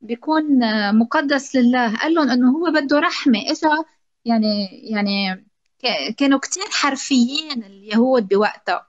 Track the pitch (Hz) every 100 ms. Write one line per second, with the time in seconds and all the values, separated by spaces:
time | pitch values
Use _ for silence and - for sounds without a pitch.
0 | 220 233 - 311 302 269 226 220 202 220
1 | 233 311 285 285 277 269 240 254 233 214
2 | 302 330 277 247 247 285 339 302 285 294
3 | 339 - 294 208 - 302 311 302 320 _
4 | _ _ 233 226 214 208 196 - - 214
5 | 202 196 196 185 _ _ _ _ 247 175
6 | 139 226 277 269 - - 392 - 285 269
7 | - 262 240 294 311 262 196 196 208 214
8 | 254 262 196 202 208 - - 180